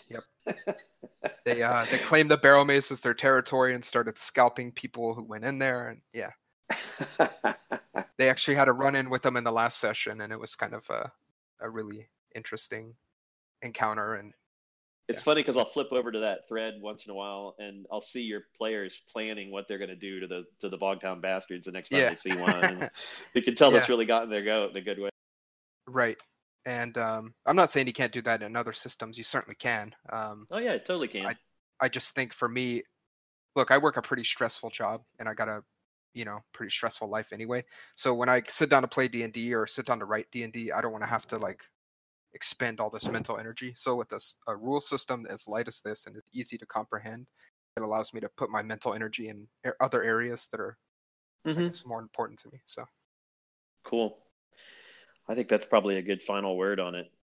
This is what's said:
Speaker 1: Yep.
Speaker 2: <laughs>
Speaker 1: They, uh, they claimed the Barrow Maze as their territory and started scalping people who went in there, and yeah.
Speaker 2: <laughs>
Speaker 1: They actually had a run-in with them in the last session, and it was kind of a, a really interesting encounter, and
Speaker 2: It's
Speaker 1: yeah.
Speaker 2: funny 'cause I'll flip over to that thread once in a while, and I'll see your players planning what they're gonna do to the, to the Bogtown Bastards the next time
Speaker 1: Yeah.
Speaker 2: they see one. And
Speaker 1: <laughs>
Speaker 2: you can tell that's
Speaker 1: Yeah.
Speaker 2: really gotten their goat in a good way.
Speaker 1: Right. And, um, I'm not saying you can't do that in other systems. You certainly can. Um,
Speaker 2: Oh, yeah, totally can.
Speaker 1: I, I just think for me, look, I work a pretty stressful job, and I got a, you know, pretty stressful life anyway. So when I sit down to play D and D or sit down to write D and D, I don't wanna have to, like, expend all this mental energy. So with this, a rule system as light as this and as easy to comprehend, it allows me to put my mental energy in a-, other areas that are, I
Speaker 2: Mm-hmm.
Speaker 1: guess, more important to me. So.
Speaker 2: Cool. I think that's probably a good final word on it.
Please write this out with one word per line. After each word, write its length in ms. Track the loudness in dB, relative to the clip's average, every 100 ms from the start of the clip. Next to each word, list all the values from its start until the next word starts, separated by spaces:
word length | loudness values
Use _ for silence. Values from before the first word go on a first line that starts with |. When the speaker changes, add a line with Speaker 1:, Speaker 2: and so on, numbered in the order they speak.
| -16
Speaker 1:
Yep. 460 | -14 -14 _ -8 -6
Speaker 2:
<laughs> 180 | -6 -8 -10 _ -20 _ -8 -4
Speaker 1:
They, 180 | -2 2
uh, 240 | 2 2 2
they 80 | 0
claimed 320 | 6 6 8
the 60 | 10
Barrow 280 | 12 12 10
Maze 260 | 6 4
as 100 | -2
their 120 | 0
territory 600 | 2 6 4 4 4 4 2
and 100 | -2
started 320 | 0 0 -2
scalping 540 | 0 6 6 4 -8
people 420 | -8 -10 -4 -4
who 80 | -4
went 220 | -8 -6 -4
in 140 | 0
there, 300 | 0 0 -4
and 120 | -10 _
yeah. 200 | -8 -8 -10 _ _ -6
Speaker 2:
<laughs> 880 | -6 -6 -8 -4 2 2 2 -4 -4 -6 -8 -6 -8 -4 4
Speaker 1:
They 120 | 4
actually 260 | 4 2 4
had 120 | 6
a 60 |
run-in 360 | 6 4 2 0
with 100 | 0
them 160 | 0 2
in 60 |
the 80 | 0
last 280 | 2 2 0
session, 420 | -2 -2 -4 -6
and 100 | -8
it 60 | -8
was 160 | -10 -6
kind 180 | -6
of 160 | -6 -6
a, 220 | -6 -6 -12 _ _ _ -12
a 100 | -10
really 380 | -8 -8 -10 -18 _ _
interesting 640 | -14 -10 -8 -6 -8 -12 -20 _ _ _ _ _ -14
encounter, 540 | -10 -2 0 0 -2 -4
and 180 | -8 -20 _ _ _ _ _ _ -6
Speaker 2:
It's 140 | -2
Speaker 1:
yeah. 40 | 2
Speaker 2:
funny 180 | 4
'cause 140 | 4 2
I'll 80 | 2
flip 240 | 0 -2
over 200 | 0 -2
to 80 | -2
that 280 | -2 -2 -4
thread 280 | -4 -4 -8
once 240 | -12 -12 -10
in 60 |
a 40 | -8
while, 400 | -8 -8 -12 -12
and 260 | -14 -14 -10
I'll 100 | -10
see 220 | -8 -8
your 180 | -6 -8 -10 -6
players 420 | -4 -4 -6 -10 _
planning 400 | -8 -6 -6 -8
what 160 | -8 -8
they're 100 | -8
gonna 180 | -8 -10
do 260 | -10 -8
to 60 | -8
the, 180 | -8 -10 _
to 80 | -8
the 80 | -2
Bogtown 440 | 0 0 -4 -4
Bastards 440 | -2 -2 -4 -10 -10
the 60 |
next 180 | -12 0
time 100 | 2
Speaker 1:
Yeah. 100 | 4
Speaker 2:
they 60 | 2
see 200 | -4 -2
one. 280 | 2 2
And 260 | 2 0 -8 -8 -14
Speaker 1:
<laughs> 220 | -14 -2 0
Speaker 2:
you 80 |
can 100 | 2
tell 160 | 8 10
that's 180 | 10 6
Speaker 1:
Yeah. 60 |
Speaker 2:
really 120 | 4 4
gotten 240 | 4 2
their 120 | -2
goat 280 | 0 0 0
in 60 | -4
a 40 |
good 180 | -6 -4
way. 100 | -6 -8 _ _ _ _ _ _ -6
Speaker 1:
Right. 320 | 0 0 0 -12 _ _ _ -6
And, 300 | -4 -4 -2
um, 380 | -2 -2 -8 -4 2
I'm 100 | 6
not 140 | 6
saying 160 | 6 0
you 80 |
can't 180 | 0 -2
do 120 | 0
that 180 | 0 0
in 140 | -2 -4
other 180 | -4
systems. 460 | -6 -8 -8 -10 -10
You 40 |
certainly 300 | -4 -4 -4
can. 400 | -6 -2 -2 -4 -14 -10
Um, 360 | -8 -6 -10 -10
Speaker 2:
Oh, 80 | -4
yeah, 180 | -2 -2
totally 280 | -2 -4 -4
can. 200 | -4 -6
Speaker 1:
I, 80 | -6 _ _ _ -2
I 100 | -2
just 260 | -2 -6 -4
think 180 | -4
for 160 | -2 -2
me, 320 | 0 -2 -2 -6 _ _ _ _ _ _ 2
look, 140 | 6
I 80 | 6
work 200 | 6 2
a 40 |
pretty 220 | -2 -2
stressful 480 | -2 0 -2 -2 -8
job, 320 | -4 -2 -2 _ -10
and 100 | -8
I 60 | -4
got 120 | -4
a, 160 | -4 -10 _ _ _ _ -10
you 100 | -8
know, 140 | -10 -12
pretty 180 | -10 -6
stressful 360 | -2 -2 -4 -6
life 240 | -4 -6
anyway. 320 | -8 -4 -4 -6 -16 -14 -2
So 200 | 2 2
when 140 | 4
I 120 | 4 4
sit 200 | 0 6
down 100 | 6
to 60 | 4
play 200 | 2 0
D 140 | 0
and 100 | -6
D 220 | -4 -2
or 140 | 0 -2
sit 180 | -4 -2
down 140 | -2
to 60 | -2
write 260 | -4 -4
D 100 | -8
and 100 | -8
D, 200 | -8 -4
I 100 | -2
don't 100 | -2
wanna 140 | -4 -4
have 220 | -4 -4
to, 100 | -6
like, 240 | -6 -8 -16 _ _ _ _ _ _
expend 460 | -12 -10 -4 -4 -2
all 100 | -4
this 180 | -4 -4
mental 300 | -4 -4 -8
energy. 360 | -8 -10 -12 -6
So 200 | -2 0
with 140 | -2
this, 260 | -6 -8 -10 -8
a 80 | -6
rule 260 | -2 -2
system 460 | -2 -4 -4 -6 -8
as 180 | -12 -6
light 200 | -6 -4
as 140 | -8
this 260 | -8 -10 -12
and 100 | -18
as 60 | -14
easy 240 | -12 -10 -12
to 80 | -8
comprehend, 600 | -8 -6 -8 -8 -14 -16 _ _ _ _ -6
it 60 |
allows 280 | -2 -2 -4
me 100 | -6
to 80 | -10
put 200 | -6 -4
my 140 | -4
mental 320 | -4 -6 -4 -4
energy 340 | -6 -6 -10
in 180 | -12 -20 _ -6
a-, 80 | 0
other 220 | 2 2
areas 440 | 2 2 0 -4 -8
that 120 | -8
are, 200 | -8 -10 _ _ _ _ _ _ -4
I 40 |
Speaker 2:
Mm-hmm. 180 | -2 -2
Speaker 1:
guess, 180 | -4 -8
more 140 | -10
important 400 | -8 -6 -6 -8
to 100 | -20
me. 100 | -20 -14
So. 200 | -14 -14 _ _ _ _ _ _ _ _ _
Speaker 2:
Cool. 340 | -4 0 0 -4 _ _ _ _ -20 -20 -20 -20 -20 _ -6
I 60 | -4
think 140 | 2
that's 160 | 2 4
probably 320 | 2 4 0
a 40 |
good 200 | 0 -4
final 320 | -2 -2 -2 0
word 220 | 0 0
on 160 | -2 -4
it. 160 | -10 _